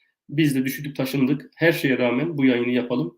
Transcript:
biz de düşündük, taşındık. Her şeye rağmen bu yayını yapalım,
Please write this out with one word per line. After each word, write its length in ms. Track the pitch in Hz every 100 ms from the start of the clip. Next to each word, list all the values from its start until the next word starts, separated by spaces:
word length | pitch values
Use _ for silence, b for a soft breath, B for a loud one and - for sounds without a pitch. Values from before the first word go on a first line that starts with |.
| _ _ -
biz 260 | 147 151 131
de 100 | 131
düşündük, 300 | - 147 -
taşındık. 560 | 127 143 135 147 - -
Her 160 | 165
şeye 260 | 156 139 127
rağmen 400 | 120 123 165 147
bu 80 | 131
yayını 260 | 120 123
yapalım, 440 | 123 - 123 170